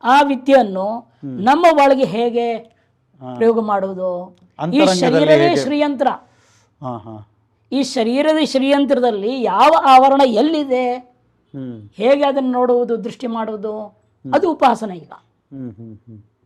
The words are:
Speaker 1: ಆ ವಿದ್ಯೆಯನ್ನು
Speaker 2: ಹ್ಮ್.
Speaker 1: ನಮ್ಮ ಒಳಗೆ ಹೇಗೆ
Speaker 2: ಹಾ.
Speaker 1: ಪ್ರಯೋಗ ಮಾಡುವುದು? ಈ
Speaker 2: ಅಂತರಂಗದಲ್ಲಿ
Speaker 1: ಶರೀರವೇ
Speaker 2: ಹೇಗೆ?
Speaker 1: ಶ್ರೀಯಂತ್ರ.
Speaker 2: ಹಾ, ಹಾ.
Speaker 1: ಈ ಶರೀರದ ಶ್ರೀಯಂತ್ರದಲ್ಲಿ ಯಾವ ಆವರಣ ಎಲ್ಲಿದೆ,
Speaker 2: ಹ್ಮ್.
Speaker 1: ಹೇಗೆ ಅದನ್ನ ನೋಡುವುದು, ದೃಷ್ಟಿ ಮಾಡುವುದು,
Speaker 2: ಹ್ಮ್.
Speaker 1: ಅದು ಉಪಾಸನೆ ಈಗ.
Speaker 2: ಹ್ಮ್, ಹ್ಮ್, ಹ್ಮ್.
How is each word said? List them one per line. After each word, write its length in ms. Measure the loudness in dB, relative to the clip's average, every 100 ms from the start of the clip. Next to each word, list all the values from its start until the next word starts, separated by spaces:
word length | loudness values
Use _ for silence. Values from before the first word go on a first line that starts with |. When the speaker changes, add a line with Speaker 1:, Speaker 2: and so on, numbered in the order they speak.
Speaker 1:
ಆ 200 | 2 4
ವಿದ್ಯೆಯನ್ನು 760 | 4 0 4 4 4 -2 -6 -8
Speaker 2:
ಹ್ಮ್. 440 | -12 _ -14 -4
Speaker 1:
ನಮ್ಮ 240 | 0 4 4
ಒಳಗೆ 320 | 4 4 4
ಹೇಗೆ 520 | 0 -2 -4 -2 -4 -6
Speaker 2:
ಹಾ. 760 | -10 _ _ _ _ _ -14
Speaker 1:
ಪ್ರಯೋಗ 260 | -2 0 0
ಮಾಡುವುದು? 760 | 0 -2 -4 -6 -6 -6 -10 _
ಈ 100 | _ -10
Speaker 2:
ಅಂತರಂಗದಲ್ಲಿ 420 | -4 2 2 2
Speaker 1:
ಶರೀರವೇ 480 | 0 2 4 4 4
Speaker 2:
ಹೇಗೆ? 140 | 0
Speaker 1:
ಶ್ರೀಯಂತ್ರ. 460 | -2 -2 -2 0 -2 -4 _ _ _ _ _ _
Speaker 2:
ಹಾ, 160 | -12 -12
ಹಾ. 320 | -14 -20 -20 _ _ _ -8
Speaker 1:
ಈ 100 | -6
ಶರೀರದ 640 | -4 -4 -2 0 0 0
ಶ್ರೀಯಂತ್ರದಲ್ಲಿ 1000 | 0 0 0 0 0 0 0 -2 -4 -4
ಯಾವ 320 | -2 2 4 4
ಆವರಣ 360 | 6 6 6 4
ಎಲ್ಲಿದೆ, 680 | 2 2 0 0 -2 -2 -2 -6 -10 _ _ _ _
Speaker 2:
ಹ್ಮ್. 340 | -16 -14 -14 -16
Speaker 1:
ಹೇಗೆ 300 | -4 0 2
ಅದನ್ನ 280 | 2 -2 -2
ನೋಡುವುದು, 520 | -2 0 0 0 -4
ದೃಷ್ಟಿ 220 | -6 -10 -10
ಮಾಡುವುದು, 540 | -8 -8 -8 -10 -10
Speaker 2:
ಹ್ಮ್. 540 | -14 _ _ _ -4
Speaker 1:
ಅದು 180 | -2 0
ಉಪಾಸನೆ 440 | 0 0 -2 -6 -12
ಈಗ. 160 | -18
Speaker 2:
ಹ್ಮ್, 640 | -20 _ _ _ -16 -16
ಹ್ಮ್, 240 | -16 -20 -20
ಹ್ಮ್. 240 | -20 -20 _ _